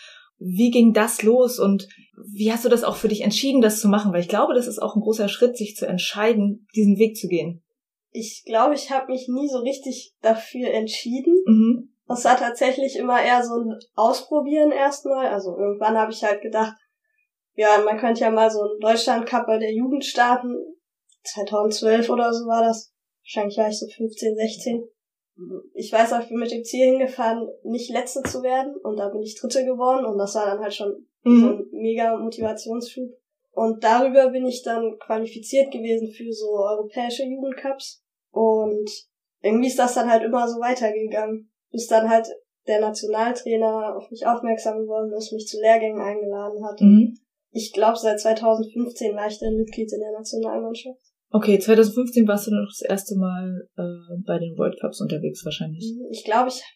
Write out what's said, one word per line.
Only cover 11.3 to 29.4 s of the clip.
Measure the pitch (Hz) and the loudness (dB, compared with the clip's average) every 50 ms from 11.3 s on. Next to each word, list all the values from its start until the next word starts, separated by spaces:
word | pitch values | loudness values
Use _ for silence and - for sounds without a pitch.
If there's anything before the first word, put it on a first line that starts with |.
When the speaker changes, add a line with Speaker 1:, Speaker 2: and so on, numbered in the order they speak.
| 339 370 370 | 4 4 6
Speaker 1:
Mhm. | - 220 220 220 226 262 - - - _ _ _ | 6 6 6 6 4 2 0 -2 -12 _ _ _
Speaker 2:
Das | - 247 240 - | -8 -6 0 4
war | 240 254 | 4 4
tatsächlich | 247 254 240 233 - 262 254 254 269 269 269 - | 4 2 -2 -2 0 0 0 0 0 -2 -4 -4
immer | - 247 247 247 240 247 | -4 -2 0 2 2 4
eher | 240 247 247 240 | 4 2 2 2
so | 233 233 | 0 -4
ein | 233 226 226 214 - - _ - | -4 -4 -4 -8 -10 -14 _ -2
Ausprobieren | - 214 233 262 - - - - 294 254 277 302 311 302 302 | 2 2 2 2 0 -4 -2 -2 0 0 2 2 4 4 4
erstmal. | 277 277 277 277 285 - - 277 269 262 254 - | 2 2 0 0 -2 -2 -4 -4 -2 0 0 -2
Also | 208 202 190 185 175 | -2 -4 -6 -6 -6
irgendwann | 190 196 202 202 208 214 220 226 | -4 -2 -2 -2 0 0 0 2
habe | 220 220 220 | 2 0 -2
ich | 220 - 233 | -4 -4 -2
halt | 214 202 208 | -2 -2 -2
gedacht, | - 220 214 220 220 220 220 _ _ _ _ _ _ _ _ _ _ _ _ _ _ _ - | -4 -4 -2 -2 -2 -2 -4 _ _ _ _ _ _ _ _ _ _ _ _ _ _ _ -4
ja, | - 214 208 208 202 208 | 2 4 6 6 6 4
man | 208 214 | 2 0
könnte | 214 247 233 226 226 | 0 0 0 0 2
ja | 233 220 | 2 2
mal | 220 220 220 220 | 4 4 4 4
so | 220 214 | 2 0
einen | 208 208 214 214 | -2 -4 -4 -2
Deutschland-Cup | 214 220 226 226 - 269 240 226 233 - 254 233 226 | 0 2 2 2 2 0 -2 -2 -2 -2 -2 -2 0
bei | 226 220 | 0 0
der | 220 220 214 220 | 0 0 -2 -2
Jugend | 226 247 254 285 269 - | -2 -2 -2 -2 -2 -4
starten. | - - 247 240 240 247 247 240 247 240 - - 320 339 _ _ _ _ _ _ _ _ _ - | -4 0 2 4 4 2 0 0 -4 -6 -6 -8 -10 -16 _ _ _ _ _ _ _ _ _ -16
Zweitausendzwölf | - - 214 202 202 208 208 214 214 214 - 226 220 220 233 233 233 | -12 -8 -8 -6 -2 -2 0 0 0 -2 0 2 2 4 4 2 2
oder | 240 233 240 233 233 | 0 0 0 0 0
so | 233 233 | -2 -2
war | 226 226 233 233 | -2 0 2 2
das. | 226 226 220 - _ _ _ _ _ _ _ _ | 2 0 -2 -6 _ _ _ _ _ _ _ _
Wahrscheinlich | - - 226 208 208 208 | -8 -6 -4 -4 -2 0
war | - 214 214 | 0 0 0
ich | 214 214 | -2 -6
so | 220 | -10
fünfzehn, | 226 - - 226 220 - - 226 220 214 | -12 -8 -6 -6 -6 -6 -4 -4 -2 -2
sechzehn. | 214 220 220 - - - 254 233 233 233 - _ _ _ _ _ _ _ _ _ - 180 - 185 - - - - | -2 -2 -4 -4 -6 -6 -6 -6 -6 -8 -10 _ _ _ _ _ _ _ _ _ -20 -16 -14 -14 -14 -14 -14 -14
Ich | - 214 - | -12 -8 -2
weiß | - 220 233 - 254 | 2 2 4 4 2
auch, | 233 | -2
ich | 233 - | -4 -4
bin | 233 233 | -6 -6
mit | 233 233 | -4 -4
dem | 233 226 226 | -6 -8 -8
Ziel | - - 247 262 | -6 0 4 4
hingefahren, | 262 262 262 262 - - - 233 226 226 233 226 - - - - | 4 4 4 2 -2 -2 -2 -2 -2 -2 -2 -6 -10 -12 -12 -8
nicht | 220 226 247 - - | -6 -6 -6 -6 -4
Letzte | 240 233 240 - - 269 262 | -4 -4 -4 -4 -6 -6 -6
zu | - - 254 247 | -6 -8 -4 -2
werden. | 254 254 262 269 285 285 - - | -2 0 0 -2 -4 -8 -10 -8
Und | 214 214 | -8 -6
da | 214 202 202 | -4 -6 -6
bin | 208 214 | -6 -6
ich | 214 214 - | -8 -10 -10
Dritte | - | -10